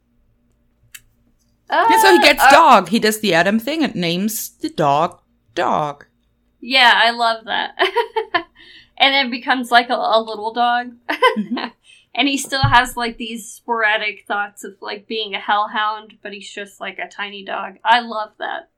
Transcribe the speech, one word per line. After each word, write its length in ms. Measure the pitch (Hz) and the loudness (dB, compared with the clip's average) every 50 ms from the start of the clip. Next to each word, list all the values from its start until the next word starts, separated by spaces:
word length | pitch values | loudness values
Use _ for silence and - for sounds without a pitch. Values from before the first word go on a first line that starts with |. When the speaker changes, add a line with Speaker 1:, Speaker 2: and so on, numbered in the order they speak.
| _ _ _ _ _ _ _ _ _ _ _ _ _ _ _ _ _ _ _ - _ _ _ _ _ _ _ _ _ _ _ _ _ - 277 | _ _ _ _ _ _ _ _ _ _ _ _ _ _ _ _ _ _ _ -20 _ _ _ _ _ _ _ _ _ _ _ _ _ -2 0
Speaker 1:
Yeah, 300 | 320 381 453 453 440 440 | 2 4 4 4 6 6
so 80 | 392 | 6
he 80 | - 427 | 6 8
Speaker 2:
uh, 40 | 392 | 6
Speaker 1:
gets 200 | 294 294 - - | 4 4 6 6
Speaker 2:
uh, 80 | 262 | 8
Speaker 1:
dog. 380 | 277 311 330 294 254 196 185 165 | 8 8 8 8 8 6 6 2
He 100 | 208 226 | -2 0
does 220 | 196 214 214 214 | 0 0 -2 0
the 120 | - 196 165 | -2 0 2
Adam 280 | 165 175 196 214 226 | 2 2 2 0 -2
thing 240 | 226 277 311 330 277 | -2 -4 -2 -2 -2
and 100 | - - | -2 -2
names 560 | 175 180 165 170 175 202 220 214 - - - _ _ | -4 -4 -2 -2 -2 -4 -4 -6 -8 -10 -12 _ _
the 120 | - 302 | -12 -10
dog 500 | - - 156 143 139 147 165 175 - _ _ _ _ _ _ _ - | -4 -2 0 2 2 2 0 -2 -4 _ _ _ _ _ _ _ -6
Dog. 520 | - - 233 214 170 151 147 139 _ - _ _ _ _ _ _ _ _ _ _ _ | -4 -2 0 0 -2 -2 -4 -8 _ -18 _ _ _ _ _ _ _ _ _ _ _
Speaker 2:
Yeah, 320 | - 240 269 262 247 233 202 | -10 -2 2 4 4 4 6
I 140 | 196 220 233 | 4 4 2
love 340 | 233 240 233 226 226 226 220 | 2 0 -2 -2 -2 -4 -6
that. 340 | 202 - - - - - - | -6 -6 -4 -4 -6 -4 -2
<laughs> 680 | 359 392 - 466 440 - - 440 427 - - 233 233 _ _ _ - - - - - _ _ - | -4 -2 0 -2 -4 -4 -4 -8 -8 -8 -12 -18 -18 _ _ _ -20 -20 -20 -20 -20 _ _ 0
And 160 | 262 269 269 277 262 240 | 0 2 2 0 -2 -2
it 20 | |
becomes, 400 | 247 240 - 277 254 262 240 233 | -6 -8 -4 -4 -2 -2 -2 2
like, 180 | 247 233 240 247 | 2 2 2 2
a, 60 | 247 | -4
a 260 | - - - 214 226 | -4 -2 0 0 0
little 320 | 220 226 220 202 208 226 226 | 0 -2 -10 -8 -8 -8 -4
dog. 440 | 240 240 240 240 240 247 247 - _ _ - | -2 -2 0 0 -2 -4 -8 -16 _ _ -10
<laughs> 0 | 302 - 508 480 - 214 | -4 0 0 0 0 0
Speaker 1:
Mm-hmm. 300 | 190 - 240 269 - 233 _ _ _ _ _ _ _ _ _ | -6 -6 -6 -8 -8 -10 _ _ _ _ _ _ _ _ _
Speaker 2:
And 140 | 233 262 | -2 -2
he 100 | 277 277 | -2 -2
still 260 | 269 - - 277 269 269 | -4 -6 -4 -4 -2 0
has, 340 | 277 262 240 247 247 - | 4 4 4 4 2 -4
like, 220 | 240 240 233 233 - | -6 -6 -6 -6 -10
these 300 | 240 220 233 226 196 - - | -12 -12 -12 -14 -14 -16 -20
sporadic 720 | - _ - 233 226 220 208 214 214 214 208 202 - _ | -20 _ -6 -4 -2 0 0 0 0 -2 -6 -8 -10 _
thoughts 380 | - 208 202 202 202 _ - - | -8 -6 -6 -6 -8 _ -16 -16
of, 80 | 202 190 _ | -16 -16 _
like, 260 | 220 214 208 208 202 | -12 -12 -12 -12 -10
being 260 | _ 180 220 214 202 196 | _ -8 -8 -8 -8 -10
a 40 | 208 | -10
hellhound, 720 | - - 208 208 214 220 220 214 214 214 214 214 220 220 - _ _ | -4 -2 -2 0 -2 -2 -4 -4 -4 -4 -6 -8 -12 -20 -20 _ _
but 80 | 208 202 | -16 -16
he's 200 | 202 196 - - | -16 -18 -16 -14
just, 280 | 208 202 196 - _ | -14 -16 -16 -14 _
like, 180 | 196 190 190 180 | -12 -12 -10 -10
a 100 | 175 180 | -14 -14
tiny 360 | - - 202 202 202 202 196 | -10 -12 -12 -12 -12 -16 -12
dog. 320 | 196 202 202 196 196 196 _ - | -10 -8 -8 -8 -10 -14 _ 0
I 160 | 220 233 247 | 2 2 2
love 320 | 233 233 214 214 214 - _ _ | 2 -4 -8 -10 -10 -10 _ _
that. 280 | - - - - - _ _ | -10 -10 -10 -10 -12 _ _